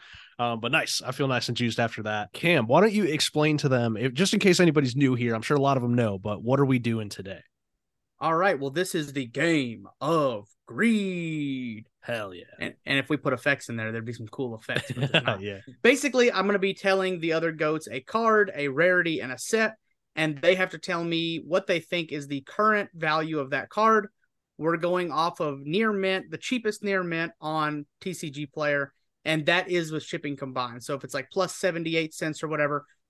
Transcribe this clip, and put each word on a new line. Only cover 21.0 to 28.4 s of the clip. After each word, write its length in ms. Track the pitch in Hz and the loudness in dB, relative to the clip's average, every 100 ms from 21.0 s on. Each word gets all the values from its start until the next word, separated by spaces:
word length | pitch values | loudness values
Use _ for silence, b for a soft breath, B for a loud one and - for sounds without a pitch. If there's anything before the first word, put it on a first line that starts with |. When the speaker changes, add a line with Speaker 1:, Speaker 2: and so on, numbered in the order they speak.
Speaker 2:
me 380 | 170 165 165 165 | -2 -2 -2 -4
what 220 | - 180 196 | -2 -2 0
they 140 | 175 | -2
think 320 | - 175 160 | -2 -4 -4
is 160 | 151 139 | -6 -6
the 120 | 143 | -8
current 460 | - - 214 208 196 | -6 0 2 2 0
value 460 | 165 160 156 160 151 | -4 0 0 0 -2
of 100 | 135 | -2
that 180 | 139 - | -4 -4
card. 400 | - 220 220 208 _ _ _ _ - | 2 4 4 2 _ _ _ _ -6
We're 200 | 156 170 | -2 0
going 340 | 175 180 175 | 2 0 0
off 300 | 143 165 175 | 0 0 0
of 200 | 160 139 143 | -4 -4 -2
near 260 | 180 226 | 0 0
mint, 380 | 202 190 190 - | 0 0 -2 -4
the 80 | 156 | -10
cheapest 460 | - 254 226 214 | -4 -2 -2 -4
near 180 | 202 196 | -2 -2
mint 300 | 175 165 165 - | -2 -2 -4 -6
on 460 | 156 156 151 151 147 _ | -4 -2 -2 -2 -8 _
T 140 | 190 | -10
C 160 | 175 165 | -8 -8
G 160 | 135 | -8